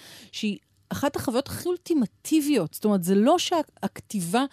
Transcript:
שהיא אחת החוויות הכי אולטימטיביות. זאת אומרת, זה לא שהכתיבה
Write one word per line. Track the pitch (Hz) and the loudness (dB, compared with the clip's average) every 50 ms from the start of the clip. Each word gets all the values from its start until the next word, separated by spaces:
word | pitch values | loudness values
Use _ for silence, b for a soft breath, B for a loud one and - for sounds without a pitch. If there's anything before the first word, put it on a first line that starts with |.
| B B B B B B | B B B B B B
שהיא | - - - 214 196 - _ _ _ _ _ _ | -10 -6 -4 -4 -4 -6 _ _ _ _ _ _
אחת | 180 - - 285 - | -6 -4 -4 -4 -4
החוויות | - - - 226 247 - - | -4 -4 -2 -2 -2 -4 -4
הכי | - - - 349 | -10 -6 -4 -4
אולטימטיביות. | 359 349 _ - 339 294 226 - - _ _ - 302 320 277 294 294 226 165 151 - | -4 -4 _ 0 0 0 0 0 -4 _ _ 0 0 2 2 2 2 2 0 -2 -6
זאת | - - | -2 0
אומרת, | 214 208 190 165 | 2 2 2 2
זה | 180 196 | 2 4
לא | 196 214 269 339 349 | 4 6 6 4 4
שהכתיבה | - - 370 320 - - _ _ - 196 - - - _ - 202 170 165 180 240 277 269 | 2 0 0 -2 -2 -4 _ _ -8 -8 -8 -10 -14 _ -6 -6 -4 0 0 0 0 -2